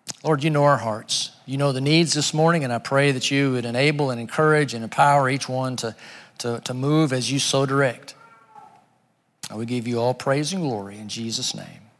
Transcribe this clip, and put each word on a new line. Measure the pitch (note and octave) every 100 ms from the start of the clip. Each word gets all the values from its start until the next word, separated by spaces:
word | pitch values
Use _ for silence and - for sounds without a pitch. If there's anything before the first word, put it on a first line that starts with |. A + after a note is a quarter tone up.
| - -
Lord, | D3+ D3+
you | D#3+
know | D3
our | C#3+ C3
hearts. | A2+ A2 - - - - -
You | C#3
know | C#3+
the | C3
needs | C#3 D#3+ E3
this | D3 C#3+
morning, | D#3 D#3+ E3+
and | C3
I | A#2
pray | - C#3 C#3+
that | B2+ -
you | C#3 C#3
would | B2+
enable | A#2 A#2+ C#3+ D3 C#3
and | A#2+
encourage | A2+ - D#3 D3+ C#3
and | A#2+
empower | A2+ - D3 C#3+ C3
each | C3+ -
one | B2+ C3 B2+
to, | A2+ A#2+ - - - -
to, | A#2+ A#2
to | -
move | B2+ C3+ D#3 D#3
as | B2+ A#2
you | C3+
so | - C3+
direct. | C3+ C#3 C3+ - - - - - _ - - - _ _ _ _ _ _ -
And | G#2+
we | A#2
give | B2 A#2
you | A#2
all | A#2+
praise | B2+ C#3 C#3 D3+
and | F#3+
glory | D3+ G#2+ G2 G#2
in | G#2+
Jesus' | A#2 A2+ A2+ B2
name. | - - - - _